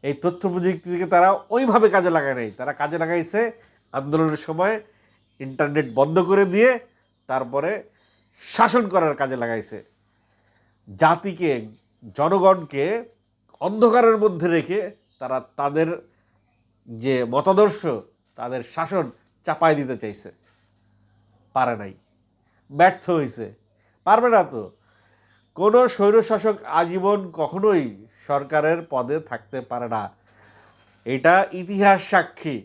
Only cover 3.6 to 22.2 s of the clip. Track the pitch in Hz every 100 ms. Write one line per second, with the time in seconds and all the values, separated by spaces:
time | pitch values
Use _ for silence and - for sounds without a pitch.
3.6 | _ _ _ 135 139 156 160 151 - 160
4.6 | 190 220 - _ _ _ _ _ 135 131
5.6 | 147 147 135 113 143 165 175 196 196 190
6.6 | 247 240 - _ _ _ - 131 123 135
7.6 | 156 208 - _ _ _ _ _ - -
8.6 | 226 247 208 180 160 143 139 127 117 113
9.6 | 101 107 - _ _ _ _ _ _ _
10.6 | _ _ - 98 156 170 202 170 175 127
11.6 | 110 110 _ _ 117 98 151 196 190 185
12.6 | 160 139 156 226 233 _ _ _ _ _
13.6 | 160 214 233 233 233 220 214 175 170 170
14.6 | - 196 202 - _ _ 127 131 - -
15.6 | 143 147 165 170 _ _ _ _ _ _
16.6 | _ _ - 113 127 127 120 127 165 190
17.6 | 208 208 170 113 - _ _ - 120 127
18.6 | 117 - 165 190 135 - _ _ - 151
19.6 | 165 147 131 123 110 101 95 _ _ _
20.6 | _ _ _ _ _ _ _ _ _ 131
21.6 | 127 113 101 - _ _